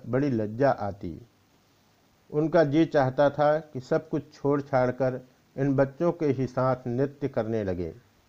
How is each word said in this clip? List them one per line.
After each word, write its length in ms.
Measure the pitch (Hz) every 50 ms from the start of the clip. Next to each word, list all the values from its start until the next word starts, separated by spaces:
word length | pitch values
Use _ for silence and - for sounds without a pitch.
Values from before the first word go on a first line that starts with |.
| -
बड़ी 220 | 117 117 135 147 147
लज्जा 400 | 123 110 107 104 107 117 139 135
आती। 580 | 123 - 104 101 95 - - 87 78 - 120 - _ _ _ _ _ _ _ _ _ _ _ _ _ _ _ _ _ _ _ -
उनका 320 | - 151 156 156 156 175 160
जी 220 | 143 139 160 165
चाहता 440 | 151 - 147 131 131 131 147 143 143
था 300 | 143 151 147 147 151 156
कि 200 | 156 - - 131
सब 300 | 127 - 165 160 160 -
कुछ 240 | 156 151 143 - -
छोड़ 280 | - - 139 143 143
छाड़ 300 | 135 - - 127 127 127
कर 360 | 123 - 135 127 127 127 - - _ _ _ _ _
इन 180 | 131 139 143 135
बच्चों 360 | 135 139 135 - - 170 175
के 140 | 165 170 165
ही 220 | 147 127 135 131
साथ 280 | 117 - 131 127 131 127 - -
नृत्य 420 | 123 120 123 139 131 135 - 147 135
करने 340 | - 127 110 110 113 110 104
लगे, 320 | 95 90 87 87 80 - - - _ _ _ _